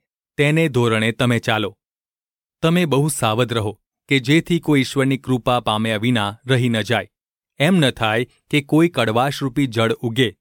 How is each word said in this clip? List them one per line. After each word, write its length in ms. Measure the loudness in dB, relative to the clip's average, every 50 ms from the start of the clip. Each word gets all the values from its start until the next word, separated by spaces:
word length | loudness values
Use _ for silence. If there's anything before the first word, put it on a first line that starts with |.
| _ _ _ _ _ _ _
તેને 300 | -2 0 2 2 2 0
ધોરણે 440 | 0 2 2 2 2 2 0 0 -2
તમે 280 | -2 0 0 0 0 0
ચાલો. 380 | 0 -2 -2 -2 -2 -6 -8 _ _ _ _ _ _ _ _ _ _ _ _ _ _ _ _ _
તમે 240 | 0 0 2 2 2
બહુ 220 | 2 2 0 0
સાવધ 460 | 0 -2 -2 -2 -2 0 0 -2 -2 -2
રહો 260 | -4 -4 -4 -8 _ _ _ _ _ _
કે 120 | -2 -2 0
જેથી 400 | 2 2 2 2 2 0 -2 -2
કોઈ 220 | 0 2 2 2
ઈશ્વરની 360 | 2 0 -2 -2 0 0 -2
કૃપા 420 | -2 -2 -2 -2 -2 0 0 -2 0
પામ્યા 380 | 0 -2 -2 -2 -2 -2 -2
વિના 400 | -2 0 0 0 0 -2 -4 -6 -6 -4
રહી 240 | -2 0 0 0 0
ન 120 | 0 -2
જાય. 300 | -2 -2 -2 -4 -4 -8 _ _ _ _ _ _ _ _ _
એમ 180 | -2 0 2 4
ન 140 | 4 2 2
થાય 360 | 0 -2 -2 0 0 -2 -2 -4 _ _ _ -2
કે 120 | -2 -2
કોઈ 280 | 0 2 2 2 2 2
કડવાશરૂપી 800 | 2 0 -2 0 0 0 0 -2 -4 -4 -6 -4 -2 -2 -2
જળ 260 | -2 0 0 0 0 -2
ઉગે 380 | -4 -6 -4 0 0 0 0 -2 _